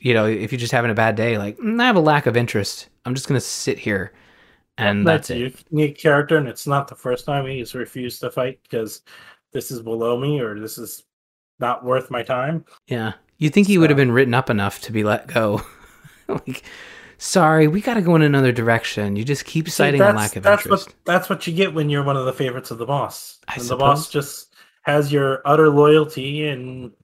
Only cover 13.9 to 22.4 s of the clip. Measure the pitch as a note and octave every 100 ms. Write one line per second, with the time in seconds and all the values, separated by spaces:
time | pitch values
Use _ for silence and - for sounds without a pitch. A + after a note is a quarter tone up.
13.9 | C#3 B2+ A#2+ C3 A#2+ - G#2 G2+ - -
14.9 | A2 G#2 A2+ - A#2 G#2+ G#2+ - - -
15.9 | _ - _ - - - - - - -
16.9 | - - - - F#3+ D#3 D#3+ D3+ F#3+ B3+
17.9 | A#3 F3 E3 D3 C#3 C3 A#2+ A#2 A2+ -
18.9 | - G#2 G2+ B2 C#3 - D#3+ D#3+ - C#3+
19.9 | C#3+ G3+ D3 G#2 - G3+ G#3 - G3 -
20.9 | - - F3 F3+ F#3+ F3+ E3 F#3+ D#3+ D3
21.9 | C#3+ C#3+ C#3 B2+ -